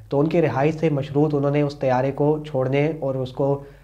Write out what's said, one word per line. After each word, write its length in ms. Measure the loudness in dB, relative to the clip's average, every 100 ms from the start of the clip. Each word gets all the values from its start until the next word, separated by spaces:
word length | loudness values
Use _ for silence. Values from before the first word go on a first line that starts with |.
| -4
तो 80 | 0
उनकी 220 | 2 2
रिहाई 320 | 2 2 0
से 180 | 0 0
मशरूत 440 | -2 -2 2 2
उन्होंने 280 | 2 2 2
उस 180 | 0 -2
तैयारे 300 | 0 2 0
को 300 | 0 0 0
छोड़ने 600 | -2 -2 0 0 0 -2
और 140 | -4 -4
उसको 500 | -6 -2 -2 -2 -6 -20